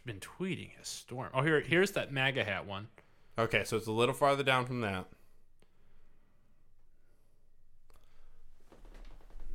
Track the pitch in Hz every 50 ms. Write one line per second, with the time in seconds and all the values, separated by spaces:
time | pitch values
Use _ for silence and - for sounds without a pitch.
0 | - 120 107 95 - - - - 175 190 165 101 98 98 - - - - - -
1 | - - 120 127 123 - - 131 139 160 156 147 123 131 165 175 190 196 202 -
2 | 110 - 139 135 135 135 139 131 104 104 98 90 76 95 98 95 110 113 - -
3 | - - - - - - - - 113 113 - 107 98 - 120 110 101 110 110 113
4 | 117 127 135 - 147 139 139 139 139 135 131 127 123 120 127 123 117 104 98 92
5 | 87 - - - - - - - - - - - - - - - - - - -
6 | - - - - - - - - - - - - - - - - - - - -
7 | - - - - - - - - - - - - - - - - - - - -
8 | - - - - - - - - - - - - - - - - - - - -
9 | - - - - - - - - - - -